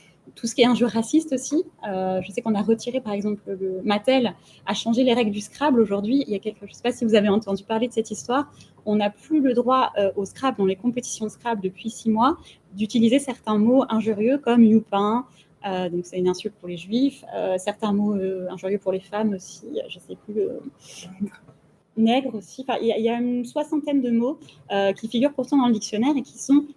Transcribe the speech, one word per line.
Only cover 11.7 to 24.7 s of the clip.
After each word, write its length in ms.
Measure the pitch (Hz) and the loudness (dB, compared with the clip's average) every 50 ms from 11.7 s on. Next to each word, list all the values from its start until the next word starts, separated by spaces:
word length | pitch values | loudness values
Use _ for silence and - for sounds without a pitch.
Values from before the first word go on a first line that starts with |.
| 190 - - 220 | -6 -6 -12 -12
six 200 | - - - 226 | -10 -4 -2 0
mois, 260 | 214 220 240 285 349 - - - - _ _ - 185 | 2 4 4 2 2 0 -8 -20 -20 _ _ -14 -6
d'utiliser 440 | 196 220 208 - 233 226 220 247 277 | -6 -4 0 2 4 4 6 6 4
certains 360 | 277 262 233 - - 214 214 208 | 2 0 -10 -8 -4 0 2 2
mots 260 | 214 233 254 269 - - | 4 4 4 2 2 0
injurieux 500 | 226 220 196 220 208 202 214 247 277 285 | -2 -2 0 0 -2 0 2 0 0 0
comme 260 | - 240 240 240 226 | 2 4 6 8 8
youpin, 600 | 214 220 220 214 - 202 196 202 208 220 247 269 - _ _ _ _ _ - - | 8 8 4 2 2 0 0 2 2 0 0 -2 -6 _ _ _ _ _ -10 -6
euh, 220 | 196 185 185 185 175 | -4 -2 -2 -2 -2
donc 160 | 170 175 175 | -4 -4 -6
c'est 120 | - - 185 | -6 -4 0
une 100 | 180 180 | 0 0
insulte 260 | 180 180 - - - | 0 0 -4 -10 -10
pour 120 | - - 180 | -10 -12 -10
les 80 | 175 | -10
juifs, 480 | 165 170 190 220 247 277 277 - - - - 196 | -10 -6 -2 2 2 2 2 0 -4 -14 -8 -6
euh, 220 | 196 185 190 185 185 | -4 -2 0 0 0
certains 340 | - 208 202 - 220 208 | -2 -4 -4 -2 -2 0
mots, 220 | 202 202 208 208 208 | 2 2 2 0 0
euh, 340 | 196 190 190 190 185 180 180 | 0 -2 -2 -4 -4 -6 -8
injurieux 280 | 185 175 185 190 202 202 | -8 -6 -4 -4 -4 -2
pour 140 | - 190 | -2 -2
les 80 | 185 190 | -4 -4
femmes 340 | - - 208 208 220 214 196 | -6 -6 -4 -2 0 0 -2
aussi, 320 | 180 - - - - - - 294 - - - | -4 -8 -14 -20 -16 -14 -8 -8 -8 -8 -8
je 100 | - - | -12 -16
sais 160 | - - 185 - - | -16 -18 -18 -16 -12
plus, 160 | - 208 214 | -6 -2 -2
euh, 180 | 196 - - - - 277 _ _ - - - - - 180 185 190 202 190 - - - - - _ _ _ _ _ _ _ - | -2 -2 -4 -8 -12 -14 _ _ -20 -20 -20 -18 -18 -16 -8 -8 -8 -8 -8 -16 -20 -20 -20 _ _ _ _ _ _ _ 0
nègre 380 | 220 220 226 240 269 269 247 233 | 2 2 4 4 2 0 -2 -8
aussi. 280 | 208 - - - - | -10 -12 -14 -16 -12
Enfin, 160 | 254 - 233 - | -6 -4 -4 -2
il 80 | 226 226 | 0 0
y 40 | |
a, 60 | 208 - | 0 0
il 60 | 220 | 0
y 40 | 226 | 0
a 100 | 240 240 | 0 0
une 260 | 247 247 247 247 233 | -2 -2 -2 -4 -6
soixantaine 560 | 240 - 302 302 - 320 294 285 294 285 277 | -4 -4 -6 -4 -2 -4 -4 -2 0 0 0
de 80 | 247 240 | 2 2
mots, 280 | 233 233 233 262 320 - - - - - - - | 0 2 0 0 -4 -6 -12 -20 -20 -18 -8 -4